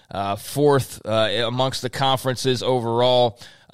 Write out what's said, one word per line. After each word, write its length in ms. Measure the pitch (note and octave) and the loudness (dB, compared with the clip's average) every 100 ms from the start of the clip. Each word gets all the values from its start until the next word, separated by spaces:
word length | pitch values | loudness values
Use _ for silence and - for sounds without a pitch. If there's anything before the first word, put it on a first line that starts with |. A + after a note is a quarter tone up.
| _ | _
uh, 280 | F#2+ G2 G2+ | -6 -6 -6
fourth, 640 | - C#3 D3 C3+ - - - | -6 2 4 4 0 -10 -4
uh, 380 | A2 A2 G#2 A#2 | 0 0 0 -2
amongst 360 | B2+ C3 - | -2 -2 -2
the 80 | B2+ | -8
conferences 760 | - C3+ C3 C3 A#2+ C3 A#2+ | -2 0 0 -2 -2 -2 0
overall. 720 | F#2+ B2+ A#2 A#2 B2 B2 A#2+ - - - _ | 0 0 0 2 4 4 2 -2 -16 -20 _